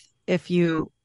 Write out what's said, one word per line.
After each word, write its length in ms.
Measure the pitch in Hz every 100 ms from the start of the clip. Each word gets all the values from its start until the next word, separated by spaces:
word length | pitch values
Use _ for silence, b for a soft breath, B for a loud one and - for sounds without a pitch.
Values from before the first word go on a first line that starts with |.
| _ _ -
if 240 | 180 -
you, 420 | 175 170 160 - _